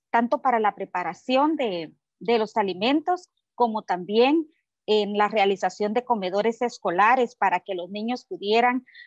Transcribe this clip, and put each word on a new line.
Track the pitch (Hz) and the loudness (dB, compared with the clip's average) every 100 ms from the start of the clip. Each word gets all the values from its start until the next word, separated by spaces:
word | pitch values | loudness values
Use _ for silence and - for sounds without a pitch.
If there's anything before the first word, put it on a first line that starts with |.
| _ | _
tanto | 233 240 285 | -2 0 0
para | 269 233 | 0 0
la | 208 | 0
preparación | - 196 180 170 - - 262 302 302 | -2 -8 -6 -8 -8 -2 2 2 0
de, | 233 175 156 - _ _ | -2 -4 -8 -16 _ _
de | 185 233 | -2 0
los | 214 226 | 0 -2
alimentos | 196 180 226 302 330 359 - _ _ | -2 -2 0 0 0 -4 -6 _ _
como | - 240 214 | -2 -2 -2
también | - 180 175 214 262 320 311 _ _ _ - | -4 -6 0 2 4 2 -2 _ _ _ -2
en | 214 202 208 | 0 0 0
la | 208 | 0
realización | 214 196 190 185 - 208 | 2 2 0 -4 -2 -2
de | 214 - | -2 -2
comedores | 226 180 196 226 226 | -2 -2 0 -2 -2
escolares | 240 - 190 175 214 254 233 - | -4 -4 -2 2 4 4 0 0
para | 196 180 | 0 0
que | - 185 | -4 -8
los | 180 | -8
niños | 208 226 247 - | -6 -6 -6 -8
pudieran | 175 202 226 247 254 - - | -8 0 2 2 0 -6 -18